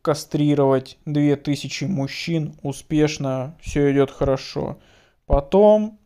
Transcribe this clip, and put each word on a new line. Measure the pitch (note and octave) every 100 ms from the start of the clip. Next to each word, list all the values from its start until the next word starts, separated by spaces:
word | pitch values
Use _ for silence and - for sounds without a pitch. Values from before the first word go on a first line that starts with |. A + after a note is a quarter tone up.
кастрировать | - D3+ - D3 D3 D3 C#3 C3+ C3+ -
две | D#3 D3 D3
тысячи | C#3+ D3 C#3 C#3 - C3+
мужчин, | C3+ C3+ - - E3 D3+ -
успешно, | C#3+ C3+ - D3+ D3+ - C#3 C3 C3 -
все | - D3+ C#3+
идет | C#3 C3+
хорошо». | - C#3 C3 - C#3+ C#3 C3+ _ _ _ _ -
Потом | C#3 C#3 F#3+ G#3 G#3+ G#3+ -